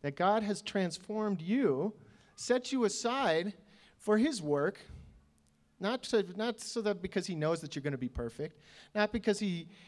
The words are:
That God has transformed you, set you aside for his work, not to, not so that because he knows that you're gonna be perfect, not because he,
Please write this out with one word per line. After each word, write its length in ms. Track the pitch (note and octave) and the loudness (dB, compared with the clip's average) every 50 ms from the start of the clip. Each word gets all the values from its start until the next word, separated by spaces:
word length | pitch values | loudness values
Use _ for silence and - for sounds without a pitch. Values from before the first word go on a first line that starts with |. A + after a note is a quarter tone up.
| - | -6
That 140 | C#3+ C#3+ | -6 -2
God 260 | - F3 F#3+ G#3 A3+ G#3+ | 0 2 4 4 2 2
has 200 | G3+ G#3 - - | 0 -2 -4 -4
transformed 800 | - - G3+ F#3+ F3 D#3+ - - - G#3+ G#3+ G#3+ G#3+ G3+ D#3+ | -4 -2 0 0 0 -2 -6 -8 -6 -4 -2 0 0 -2 -2
you, 540 | D#3+ F3 G#3+ C4+ C#4 F#3 C3+ B2+ D#3+ A3 A3 - - - - - - _ _ | -2 0 2 2 4 4 4 2 0 -2 -4 -8 -16 -20 -20 -20 -20 _ _
set 380 | - - - A#3+ B3+ B3 - C4+ | -6 -2 0 0 0 0 -2 -2
you 120 | C4 A#3 | 0 0
aside 720 | G3+ - - - A#3 B3 C4+ C4+ G3+ D#3+ D#3+ F3 G#3+ G3 - - - - - - - _ | 0 0 0 -2 -2 0 2 2 2 2 2 2 -2 -4 -10 -14 -20 -20 -20 -20 -20 _
for 220 | _ - - G#3+ G#3+ | _ 0 4 4 6
his 240 | A#3 D#4 D4 G#3+ D#3 | 6 4 2 0 -2
work, 380 | D3 D3 C#3+ C#3+ F3+ - - - - - - - - - - _ _ _ _ _ _ _ _ _ _ _ - | 0 2 2 2 2 0 -2 -8 -18 -18 -18 -18 -20 -20 -20 _ _ _ _ _ _ _ _ _ _ _ -4
not 240 | F#3 G3 A#3+ B3+ - | -2 -2 -2 -2 -2
to, 200 | - - A3 F#3+ F3 F3+ | 2 2 2 2 2 -2
not 240 | F#3 G#3+ A#3+ A3+ A#3 | -4 -4 -4 -4 -4
so 200 | - - - A#3+ G#3+ | -6 -8 -4 -2 0
that 180 | G#3+ G3+ F3+ | 0 0 -2
because 260 | F3 F#3 - G3+ F3+ | -4 -4 -4 -4 -4
he 100 | - F3+ | -2 -2
knows 240 | D#3 D3+ D#3 E3+ D#3+ | 0 2 2 2 0
that 140 | D#3+ D3 - | -2 -6 -6
you're 80 | C#3+ C3+ | -4 -4
gonna 140 | D3 C#3+ | -4 -2
be 120 | B2 B2+ B2 | -2 -4 -4
perfect, 520 | - - A#2+ A#2 - - D3 E3 - - - - - - - - - | -4 -4 -6 -6 -6 -6 -8 -8 -10 -12 -20 -20 -20 -20 -16 -6 -2
not 180 | G#3+ G#3 G#3 G#3+ | 0 0 0 0
because 260 | A#3 - A3+ G3+ G3+ | 0 0 0 0 2
he, 300 | G#3+ G3+ F3 E3 E3 - - - - | 0 -2 -2 -2 -6 -10 -16 -20 -20